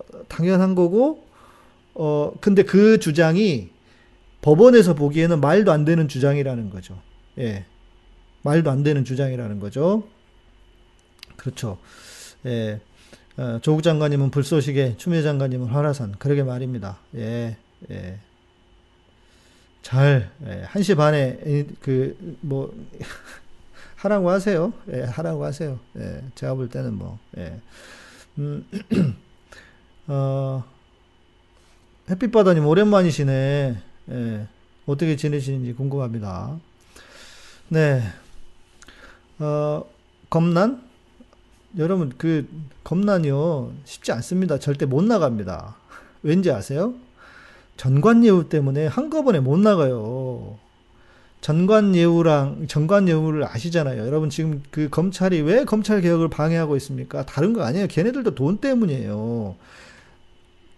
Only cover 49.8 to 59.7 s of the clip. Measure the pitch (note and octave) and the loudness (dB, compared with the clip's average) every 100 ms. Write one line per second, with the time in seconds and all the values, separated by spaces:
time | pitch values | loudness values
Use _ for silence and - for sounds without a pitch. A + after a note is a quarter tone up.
49.8 | C3+ A#2+ G#2+ B2+ C3 A#2 G2+ G#2+ _ _ | 2 -2 -6 -8 -8 -10 -12 -18 _ _
50.8 | _ _ _ _ _ _ - D#3 F#3 G#3+ | _ _ _ _ _ _ -2 2 4 4
51.8 | G3+ F3+ E3+ E3+ E3 D3 C#3 C#3+ D3+ D3+ | 6 4 4 4 4 4 2 -4 -4 -2
52.8 | D#3 G3+ F#3 D#3 D#3 D3+ C3 A#2 E3+ E3+ | 2 2 4 2 0 -2 -4 -4 -4 -2
53.8 | C#3 A#2+ A2+ D#3 D3+ C#3+ D#3+ C#3+ - D3+ | -2 -4 -4 -2 -2 -4 -4 -6 -8 -6
54.8 | D3+ D#3 F#3 F3+ F#3 E3+ D3+ A3+ C4+ A3 | -4 -2 -2 0 0 0 2 2 2 0
55.8 | G#3 G#3 F3 E3+ E3 - D#3 E3 D#3 D3 | 0 0 2 2 0 -2 -2 0 0 -2
56.8 | C#3+ C3 - C#3+ C#3 C#3 F#3 A#3 A#2 E3+ | -4 -10 -10 -10 -6 -2 0 0 -2 -2
57.8 | F#3+ - G#3+ C#4 A3+ C3 C#3 G#3 C#4 B3 | -2 0 -2 0 -4 -2 -2 0 0 0
58.8 | G3 C3 G#2 G#2 A2+ A#2 G2+ F2+ - | 0 -2 -6 -6 -6 -6 -6 -10 -18